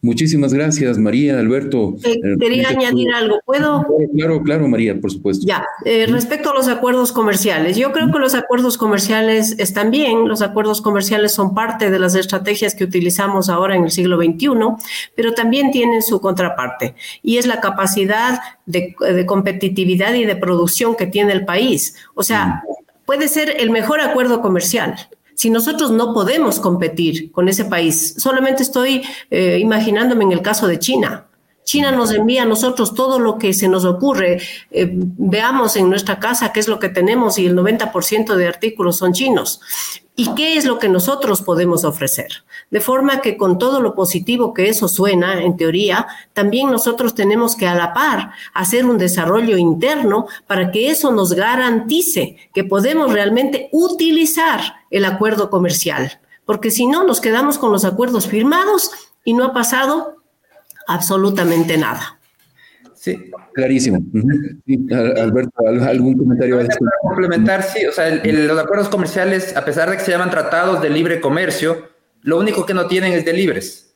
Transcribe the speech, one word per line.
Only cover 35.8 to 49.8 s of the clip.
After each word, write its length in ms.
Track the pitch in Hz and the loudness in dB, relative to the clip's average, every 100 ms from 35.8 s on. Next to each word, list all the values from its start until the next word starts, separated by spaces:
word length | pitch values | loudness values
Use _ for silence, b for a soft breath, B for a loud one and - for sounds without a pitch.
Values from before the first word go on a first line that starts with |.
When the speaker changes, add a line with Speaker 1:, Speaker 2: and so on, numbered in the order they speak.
| 185 | 2
Speaker 2:
nuestra 300 | 190 196 190 | 2 -2 -4
casa 320 | 214 247 220 | -2 -2 -2
qué 80 | 214 | -2
es 80 | 214 | -2
lo 100 | 208 | -2
que 100 | 190 | -2
tenemos 520 | 185 180 240 226 190 | 0 2 2 0 2
y 60 | 180 | 2
el 100 | 180 | 2
noventa 340 | 180 233 - | 2 0 -2
por 140 | 180 | -4
ciento 320 | 170 214 220 196 | -2 -2 0 0
de 100 | 175 | 0
artículos 520 | 170 220 220 180 175 | -2 -6 -2 -2 0
son 140 | 185 | 0
chinos. 480 | 180 262 226 - - B B B B _ | 0 0 0 -2 -8 B B B B _
¿Y 180 | - 247 - | -4 -2 0
qué 200 | 311 320 | 0 0
es 80 | |
lo 140 | 277 233 | 0 0
que 100 | 214 | 2
nosotros 540 | 185 180 - 269 190 | 2 2 -2 0 -2
podemos 420 | 190 170 180 170 | 0 0 2 2
ofrecer? 440 | 165 156 139 - - - _ B B | 0 -2 -4 -4 -6 -12 _ B B
De 100 | 214 | -4
forma 400 | 214 262 277 269 | 0 0 2 0
que 160 | 269 - | -2 0
con 220 | 196 180 | 0 2
todo 240 | 240 269 | 2 0
lo 140 | 233 - | 0 0
positivo 580 | 180 180 185 240 240 | -2 -2 -2 0 0
que 140 | 233 190 | 0 0
eso 180 | 220 190 | 0 -2
suena, 560 | - 196 185 175 185 | 0 2 2 0 0
en 140 | 175 175 | -2 0
teoría, 500 | 165 170 202 185 240 B B | 0 0 0 0 -4 B B
también 360 | - 202 226 269 | -2 0 2 0
nosotros 460 | 240 240 233 247 - | 0 0 -2 -2 0
tenemos 400 | 196 214 233 - | 0 2 0 0
que 100 | 185 | 0
a 80 | |
la 180 | 175 170 | 0 -2
par 380 | 233 302 240 - B B | 0 0 -2 -6 B B
hacer 320 | - 185 233 254 | -6 -2 2 2
un 100 | 226 | 2
desarrollo 600 | 180 180 165 208 233 196 | 0 0 0 2 2 2
interno 720 | 175 165 | 2 2